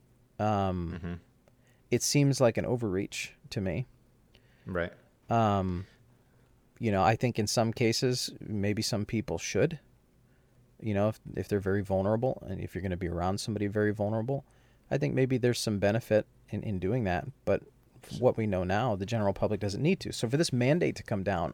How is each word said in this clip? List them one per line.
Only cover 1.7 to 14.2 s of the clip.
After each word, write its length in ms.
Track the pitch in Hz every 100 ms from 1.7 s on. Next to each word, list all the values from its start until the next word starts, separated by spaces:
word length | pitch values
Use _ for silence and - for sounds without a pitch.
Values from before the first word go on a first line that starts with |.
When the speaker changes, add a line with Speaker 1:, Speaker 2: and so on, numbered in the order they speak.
| _ -
Speaker 1:
it 120 | 120
seems 380 | - 147 143 131
like 160 | 120 107
an 80 | -
overreach 680 | 120 113 92 - - - - -
to 100 | -
me. 260 | 95 - 127 - _ _ _ - _ _ -
Speaker 2:
Right. 260 | 90 87 - - _ -
Speaker 1:
Um, 560 | 117 107 101 92 90 95 - _ _ _ _ _ _ _ -
you 120 | 113
know, 100 | 98
I 140 | - 117
think 220 | 123 113
in 80 | 104
some 260 | - 113
cases, 580 | - 113 113 131 127 - -
maybe 420 | - 104 101 104
some 220 | - 110
people 340 | 104 110 - 82
should, 400 | - 95 147 165 _ _ _ _ _ _ _ _ _ -
you 140 | 113
know, 140 | 98 107
if, 120 | - - -
if 120 | 92
they're 100 | 104
very 220 | 95 101
vulnerable 600 | 95 95 98 110 127 - -
and 120 | 90
if 140 | 90
you're 80 | 92
gonna 140 | 92 87
be 120 | 87
around 300 | 85 87 101
somebody 280 | - 104 101
very 260 | 107 104
vulnerable, 520 | 104 104 113